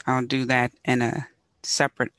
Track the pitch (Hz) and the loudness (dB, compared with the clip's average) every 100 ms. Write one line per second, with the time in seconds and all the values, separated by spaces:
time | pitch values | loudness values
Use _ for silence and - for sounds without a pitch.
0 | - 127 120 135 127 127 123 - - 127 | -2 0 0 -2 2 2 0 -2 -2 0
1 | 117 - 131 _ _ _ - - 139 - | 0 -2 -8 _ _ _ -4 0 0 -2
2 | 120 | -6